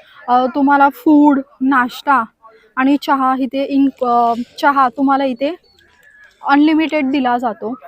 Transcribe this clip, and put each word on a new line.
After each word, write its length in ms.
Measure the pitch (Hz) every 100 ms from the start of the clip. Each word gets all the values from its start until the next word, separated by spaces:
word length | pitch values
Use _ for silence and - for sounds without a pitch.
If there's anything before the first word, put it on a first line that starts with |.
| - - -
अ, 180 | 247 254
तुम्हाला 440 | 285 277 285 277
फूड, 500 | - - 294 294 277 - _
नाश्ता 640 | 262 269 247 - - 269 226 _ 220 _ _ -
आणि 220 | 262 285
चहा 340 | - 277 262 262
इथे 240 | 262 269
इन-, 420 | 277 277 277 - 247
अ, 280 | 240 233 233 240 -
चहा 280 | 294 277 262
तुम्हाला 340 | 269 277 269
इथे 320 | 277 247 277 359 _ _ _ _ _ _ - _ -
अनलिमिटेड 640 | 285 302 311 311 302 262
दिला 260 | 285 254 240
जातो. 380 | 240 202 208 262